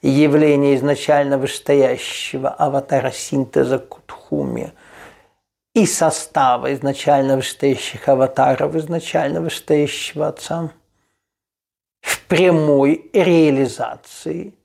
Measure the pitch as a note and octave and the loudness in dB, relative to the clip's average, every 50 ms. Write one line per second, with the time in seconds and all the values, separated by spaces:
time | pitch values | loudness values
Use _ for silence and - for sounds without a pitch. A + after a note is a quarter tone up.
0 | - C3+ C3+ C#3+ D3+ D3+ C#3+ D3+ D#3 D3+ C#3+ C#3 C#3+ C#3+ C#3 C3 B2 C#3+ C#3+ C#3 | 0 2 2 4 4 4 4 4 4 4 4 4 4 2 2 2 2 0 -2 -2
1 | - - D3+ C#3+ C#3+ C#3 C#3 C3+ B2+ C#3 - - - - C#3+ C#3+ C3+ B2+ B2 B2 | 2 2 2 2 2 0 0 -2 -2 -4 -6 -8 -2 2 4 4 4 2 2 -2
2 | - - - - - - - C3+ C3 C3+ - - D3 D3 C#3 C#3 C#3 - C#3 C3+ | -6 -10 -10 -10 -10 -8 -8 -4 -4 -4 -2 -2 -2 0 0 -4 -4 -2 -2 -2
3 | B2+ C3 - - - - - C#3 C3 - - - C3+ B2 C3 B2+ - - - - | -2 -2 -6 -8 -10 -4 -4 -4 -4 0 0 0 0 0 0 -4 -4 -10 -20 -20
4 | _ - - - - _ - D2 C#2+ C2 A#1+ A#1 - - - _ _ - - - | _ -20 -20 -20 -12 _ -6 -6 -4 -6 -6 -8 -10 -10 -16 _ _ -20 -20 -20
5 | - - - _ _ _ _ _ _ _ _ _ _ _ _ A#3 G#3 E3 - - | -20 -20 -20 _ _ _ _ _ _ _ _ _ _ _ _ 2 2 2 2 2
6 | E3+ D#3 D3 - - - _ D#3 C#3 B2+ B2 B2 B2+ C3 C#3 C3 B2 C#3 C#3 - | 0 0 0 -2 -10 -6 _ 0 2 2 2 0 -2 -4 -6 -2 -4 -4 -4 -2
7 | - D3 C#3+ C#3 C3+ C3+ C3+ C3+ B2+ - - _ - C#3+ C3 B2 - - - A2 | 0 2 2 2 4 2 0 0 -2 -6 -8 _ 0 0 0 0 -4 -12 -12 -8
8 | - - C#3 C3 C3 C3 - - C3+ C#3 C3+ B2+ D3 D3 D#3 D#3+ D#3 D3+ E3+ E3 | 0 0 2 2 2 0 2 0 2 2 2 0 -2 -2 -2 -4 -6 -4 -6 -8
9 | D#3+ - - - D#3+ C#3 D3 E3 E3 E3 - - - - D#3 D3 D3 C#3+ - - | -8 -4 -4 -2 -2 -2 -4 -4 -6 -6 -8 -10 -2 0 0 0 0 -2 -4 -8
10 | - - - D3+ D3+ D#3 D3+ - - - F3 E3 E3 D3+ - _ _ _ _ _ | -10 -10 -6 -6 -6 -6 -6 -10 -10 -8 -8 -6 -6 -8 -12 _ _ _ _ _
11 | _ _ _ _ _ _ _ _ _ _ _ _ _ _ _ _ _ _ _ _ | _ _ _ _ _ _ _ _ _ _ _ _ _ _ _ _ _ _ _ _
12 | _ - - - _ _ F#3 D#3+ F#3 F#3 E3+ D#3+ D3+ D3+ C#3+ C#3 C3+ C#3 D#3+ E3 | _ -10 -10 -10 _ _ 0 2 4 4 4 4 4 4 4 4 4 2 2 0
13 | - - - F#3+ F3+ F3+ E3+ E3 D#3+ D3+ C#3 C3+ C#3 B2 A2+ - B2 A#2 A2+ - | -4 -2 0 2 2 4 4 6 4 4 4 2 0 -2 -2 -6 -8 -8 -8 -14
14 | _ - - - - D#3+ D#3+ E3+ G3+ G3+ G3+ _ | _ -20 -20 -14 -10 -10 -10 -10 -10 -14 -18 _